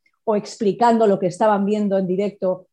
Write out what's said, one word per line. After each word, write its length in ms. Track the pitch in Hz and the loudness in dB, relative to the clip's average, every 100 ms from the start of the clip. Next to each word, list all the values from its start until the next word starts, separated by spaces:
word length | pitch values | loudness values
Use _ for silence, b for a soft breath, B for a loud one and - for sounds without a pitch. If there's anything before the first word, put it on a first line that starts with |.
| _ _ | _ _
o 120 | - 208 | -4 -2
explicando 720 | 208 - 202 - 240 226 220 | -4 -4 -2 2 2 4 2
lo 120 | 196 | 2
que 80 | 185 | -2
estaban 380 | 165 220 202 | 0 0 2
viendo 340 | 202 214 202 196 | 0 -2 0 -2
en 80 | 185 | -2
directo 600 | 185 202 202 185 185 - | -2 -4 -4 -4 -4 -10